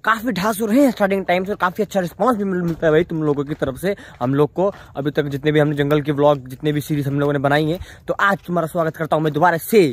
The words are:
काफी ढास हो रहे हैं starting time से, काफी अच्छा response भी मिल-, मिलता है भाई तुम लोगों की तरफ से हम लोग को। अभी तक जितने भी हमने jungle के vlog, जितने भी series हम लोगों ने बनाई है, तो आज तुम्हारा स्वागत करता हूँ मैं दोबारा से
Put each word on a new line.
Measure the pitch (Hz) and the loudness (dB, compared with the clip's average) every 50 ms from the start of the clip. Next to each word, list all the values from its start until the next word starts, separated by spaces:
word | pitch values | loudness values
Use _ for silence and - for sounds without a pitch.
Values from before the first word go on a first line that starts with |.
| - | 0
काफी | 214 226 226 208 262 | 0 -2 0 -2 -4
ढास | 202 175 180 220 220 180 | -4 -2 -2 -2 -2 -2
हो | 226 | -2
रहे | 208 214 269 | 2 4 4
हैं | 285 254 | 4 4
starting | 202 - 208 190 196 196 180 | 4 2 0 0 2 -2 0
time | - 175 185 190 | 0 0 0 0
से, | 190 208 | -4 -2
काफी | - 175 185 180 - | -2 -2 -2 0 -4
अच्छा | 208 - - 196 | -6 -2 -2 -2
response | 180 165 - - 202 247 254 202 | -2 -2 -2 0 0 0 2 0
भी | 208 | -2
मिल-, | 196 185 180 175 | -2 -2 -2 -2
मिलता | 170 165 - 165 | -4 -4 0 2
है | 160 | 2
भाई | 151 156 170 | 4 2 2
तुम | - 170 160 | 0 -2 -2
लोगों | 156 151 143 139 143 | -2 -2 -2 -2 -4
की | 143 151 | -6 -4
तरफ | - 151 135 127 131 | -4 -4 -6 -6 -4
से | 165 190 202 - - - - - | -4 -4 -4 -6 -10 -20 -8 -4
हम | 123 127 135 | -2 0 2
लोग | 143 151 143 | 2 2 0
को। | - - 185 202 - - - - - | 2 -2 -2 -2 -2 -6 -20 -12 -10
अभी | 139 139 147 | -6 -6 -2
तक | - - 143 | -2 -2 -2
जितने | 143 139 139 139 151 | -2 -6 -2 -2 2
भी | 151 151 | 4 4
हमने | 147 151 151 | 2 2 2
jungle | 143 143 143 151 151 | 0 0 2 0 0
के | 139 151 | 0 -2
vlog, | 147 139 147 147 147 139 123 131 | 0 4 4 4 4 2 -2 -12
जितने | 131 - - 156 | -14 -4 -4 -2
भी | 147 147 | -2 -2
series | - - 156 143 135 | -4 -2 -4 -2 -2
हम | 139 139 143 | -2 -2 0
लोगों | 143 143 | 0 0
ने | 143 143 | 0 0
बनाई | 135 139 139 151 160 151 | 0 2 2 2 0 0
है, | 170 185 - - - - - - | -4 -6 -8 -16 -18 -16 -8 -8
तो | 170 - | -2 0
आज | 196 202 202 - - | 0 0 0 -2 -4
तुम्हारा | - 175 175 160 151 | -4 -2 -2 -2 -2
स्वागत | - 175 160 160 - | -2 -2 -2 -2 -4
करता | - 165 151 170 | -6 -4 -2 0
हूँ | 156 156 | 0 0
मैं | 156 | 0
दोबारा | 143 147 170 175 170 160 | 0 2 2 2 2 0
से | - - - 214 175 139 | -4 2 4 4 4 4